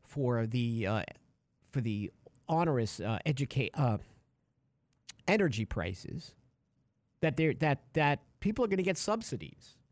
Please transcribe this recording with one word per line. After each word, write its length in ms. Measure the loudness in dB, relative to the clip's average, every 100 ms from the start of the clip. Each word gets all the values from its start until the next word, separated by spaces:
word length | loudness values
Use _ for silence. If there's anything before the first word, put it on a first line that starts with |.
for 440 | -8 -2 0 2 0
the, 400 | 0 0 0 0
uh, 160 | 0 -2 -12 _ _ _ _ _
for 100 | -2
the 300 | -2 -2 -4 _ -20 _ -2
onerous, 520 | 2 2 2 0 -2
uh, 180 | -2 -2
educa-, 460 | -2 -2 -2 -2 -2
uh, 240 | 2 2 2 -4 -20 _ _ _ _ _ _ _ _ -20 -8 0
energy 380 | 4 4 0
prices, 720 | -4 -4 -4 -6 -10 -12 -12 _ _ _ _ _ _ _ _ _
that 160 | -2 2
they're, 180 | 0
that, 240 | 2 2 2 0
that 240 | 2 2 2 _ _
people 240 | -2 0
are 40 | 0
gonna 140 | 2
get 160 | 0 -2
subsidies 800 | -2 -2 -4 -8 -8 -16 -20 -20 _